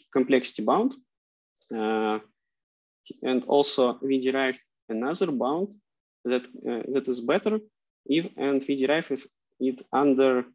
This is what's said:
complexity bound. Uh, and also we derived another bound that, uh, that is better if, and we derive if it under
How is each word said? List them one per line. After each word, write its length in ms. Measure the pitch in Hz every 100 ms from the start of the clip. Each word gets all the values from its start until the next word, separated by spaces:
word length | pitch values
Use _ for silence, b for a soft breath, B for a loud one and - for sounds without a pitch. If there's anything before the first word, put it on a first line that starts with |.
| _
complexity 520 | 139 127 131 - -
bound. 300 | 107 160 254 - _ _ _ _ _ _ -
Uh, 440 | 113 107 110 107 107 107 _ _ _ _ _ _ _ - -
and 200 | 131 127
also 540 | 127 143 143 - 123 120
we 180 | 135 135
derived 400 | 131 135 131 127 _ _ -
another 420 | 110 127 180 180
bound 360 | 131 123 160 202 - _ _ _ _ 123
that, 180 | 123
uh, 380 | 123 - - 120 -
that 160 | 135 131
is 120 | 123
better 380 | 120 180 214 214 214 _ _ _
if, 240 | - 151 165 -
and 260 | 139 139 135
we 80 | 139
derive 340 | 131 156 170
if 160 | 135 - _ _ -
it 220 | 131 127 -
under 540 | 135 143 131 135 127 123